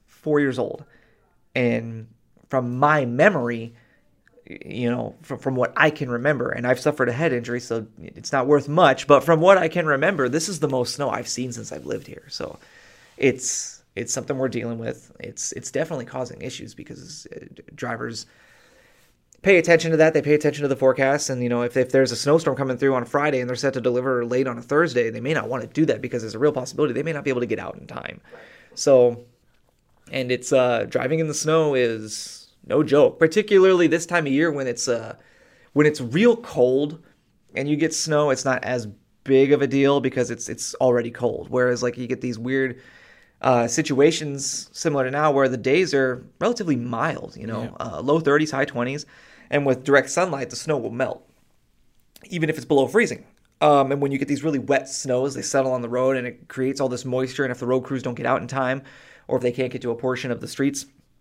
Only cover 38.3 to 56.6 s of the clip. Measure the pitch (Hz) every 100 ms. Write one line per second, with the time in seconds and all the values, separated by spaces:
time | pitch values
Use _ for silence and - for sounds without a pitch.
38.3 | 131 135 127 110 127 104 - _ _ 135
39.3 | 131 139 139 139 139 139 139 127 131 117
40.3 | 117 - 104 - - 127 120 117 117 120
41.3 | - - 123 123 120 123 123 120 120 127
42.3 | 110 123 135 131 117 - - - _ _
43.3 | _ 135 120 117 - 151 135 151 156 147
44.3 | 139 - - - - 165 143 127 143 151
45.3 | 139 131 120 131 160 165 143 131 127 -
46.3 | - 202 233 170 123 123 117 156 - -
47.3 | - 107 113 120 - 110 80 127 160 143
48.3 | 147 156 135 143 120 123 147 - - -
49.3 | - - 143 139 127 143 139 135 170 180
50.3 | 139 123 120 156 143 113 120 123 - _
51.3 | _ _ _ _ _ _ _ _ - -
52.3 | 175 156 151 120 139 131 214 185 113 -
53.3 | _ _ - 151 143 135 139 139 135 139
54.3 | 139 156 139 104 135 - - 135 127 139
55.3 | 117 - 139 131 127 117 123 131 131 123
56.3 | - - 131